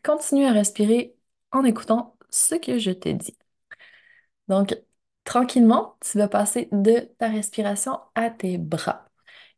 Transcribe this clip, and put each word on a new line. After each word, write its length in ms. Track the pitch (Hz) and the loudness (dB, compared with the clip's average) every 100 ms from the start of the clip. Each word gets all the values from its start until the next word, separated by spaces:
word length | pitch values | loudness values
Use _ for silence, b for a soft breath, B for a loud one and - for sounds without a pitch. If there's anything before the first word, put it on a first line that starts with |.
| - | -2
Continue 400 | 302 - 277 269 | -2 0 2 4
à 60 | |
respirer 640 | 214 202 - 208 233 247 _ _ _ - | 2 2 0 2 2 0 _ _ _ -6
en 120 | 262 | 0
écoutant 540 | 262 220 - 226 240 _ _ | 2 0 0 -2 -2 _ _
ce 260 | - - 330 | 0 0 0
que 220 | 254 247 | -4 -4
je 140 | 208 | -2
te 180 | 185 - | -4 -4
dis. 260 | - - - _ _ - B B B B B B _ - | -6 -6 -16 _ _ -20 B B B B B B _ -2
Donc, 300 | 196 196 - _ _ _ _ | 0 0 -4 _ _ _ _
tranquillement, 760 | - 240 254 254 226 269 - _ | -4 0 2 6 6 6 0 _
tu 180 | - 208 | -6 -2
vas 80 | 208 | 0
passer 420 | 202 208 247 233 | 0 -2 -2 -2
de 280 | 208 202 233 - - | 0 4 2 0 -6
ta 120 | 226 | -4
respiration 680 | 214 202 - 202 202 262 262 - | -4 -6 -4 -4 -4 -6 -8 -8
à 160 | - 233 | -6 -6
tes 300 | 226 185 180 | -4 -6 -4
bras. 460 | 160 160 - - - _ B B B | -6 -6 -4 -8 -10 _ B B B